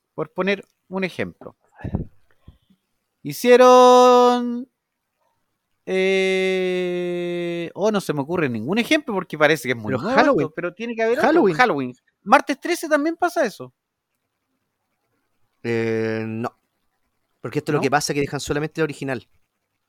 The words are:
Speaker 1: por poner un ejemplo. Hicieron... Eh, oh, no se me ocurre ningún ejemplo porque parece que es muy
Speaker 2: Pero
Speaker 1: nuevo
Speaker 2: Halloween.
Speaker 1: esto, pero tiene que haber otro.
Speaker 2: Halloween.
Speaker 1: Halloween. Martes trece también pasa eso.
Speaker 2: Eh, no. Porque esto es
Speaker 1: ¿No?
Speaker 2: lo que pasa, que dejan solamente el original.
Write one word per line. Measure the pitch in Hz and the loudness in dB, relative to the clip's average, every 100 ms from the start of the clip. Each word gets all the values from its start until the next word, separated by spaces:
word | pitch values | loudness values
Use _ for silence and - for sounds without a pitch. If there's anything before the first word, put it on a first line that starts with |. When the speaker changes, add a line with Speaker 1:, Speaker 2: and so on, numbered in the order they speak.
| _ | _
Speaker 1:
por | - 156 | -12 -8
poner | - 185 196 - _ - | -4 -4 -4 -8 _ -12
un | 185 | -8
ejemplo. | 180 - 92 - - - _ - - - - _ _ _ - - _ _ _ _ _ _ | -6 -6 -8 -10 -20 -20 _ -16 -10 -8 -10 _ _ _ -20 -20 _ _ _ _ _ _
Hicieron... | 147 143 240 247 254 254 247 247 247 247 247 247 240 240 254 _ _ _ _ _ _ _ _ _ _ _ - | -12 -2 6 8 8 8 8 8 8 6 4 2 -4 -8 -12 _ _ _ _ _ _ _ _ _ _ _ -4
Eh, | 190 190 190 190 190 190 185 185 180 180 180 175 175 175 175 170 170 170 | 0 2 2 2 0 0 0 -2 -2 -4 -4 -4 -4 -6 -6 -6 -6 -8
oh, | - 208 | -4 -2
no | 202 | 0
se | - | -2
me | 147 | -6
ocurre | 139 175 143 | -4 -2 -2
ningún | 117 117 214 | -4 -4 -2
ejemplo | 226 311 277 | 0 -2 -2
porque | 190 175 151 | -8 -6 0
parece | 147 156 127 | 2 2 -2
que | |
es | 120 | -4
muy | 107 | -4
Speaker 2:
Pero | 127 | -4
Speaker 1:
nuevo | 196 262 | 0 2
Speaker 2:
Halloween. | 285 220 139 | 2 2 -2
Speaker 1:
esto, | - | -6
pero | 175 | -10
tiene | 175 233 226 | -8 -8 -4
que | |
haber | 226 247 | -2 0
otro. | 240 | 2
Speaker 2:
Halloween. | 330 208 151 | 4 2 2
Speaker 1:
Halloween. | 240 147 127 - _ _ | 0 0 -6 -10 _ _
Martes | 190 269 - 277 | 0 0 0 -6
trece | 311 349 320 | -6 -6 -2
también | 302 302 339 | -2 -2 -4
pasa | 349 349 247 | -4 -2 -4
eso. | - 127 _ _ _ _ _ _ _ _ _ _ _ _ _ _ _ _ _ _ _ | -6 -18 _ _ _ _ _ _ _ _ _ _ _ _ _ _ _ _ _ _ _
Speaker 2:
Eh, | 117 113 113 113 110 110 110 | -4 -2 -2 -2 -2 -4 -6
no. | 110 120 - _ _ _ _ _ _ _ _ | -8 -8 -12 _ _ _ _ _ _ _ _
Porque | 127 143 | -10 -6
esto | 147 | -2
es | |
Speaker 1:
¿No? | 147 | -2
Speaker 2:
lo | |
que | 131 | 0
pasa, | 143 - | 0 -2
que | 143 | -4
dejan | 139 143 | -4 -6
solamente | - 147 151 - | -6 -6 -6 -4
el | 156 | -6
original. | 139 135 123 - _ _ _ _ _ | -6 -8 -8 -12 _ _ _ _ _